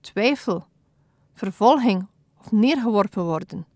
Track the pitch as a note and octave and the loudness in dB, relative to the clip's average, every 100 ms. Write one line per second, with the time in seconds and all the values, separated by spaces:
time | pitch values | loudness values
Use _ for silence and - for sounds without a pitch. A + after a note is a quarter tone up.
0 | - - A#3 C#4+ - F3+ - _ _ _ | -8 -2 0 0 -4 -6 -8 _ _ _
1 | _ _ _ - F#3+ - G#3+ D4 A#3 F#3 | _ _ _ -10 -10 2 2 4 2 0
2 | F#3+ _ _ _ - G#3+ A#3+ D4+ A#3 G#3 | -6 _ _ _ -2 2 2 2 0 0
3 | G3+ G3+ E3+ D#3+ - F3 D#3+ | 0 -4 -4 -6 -8 -14 -16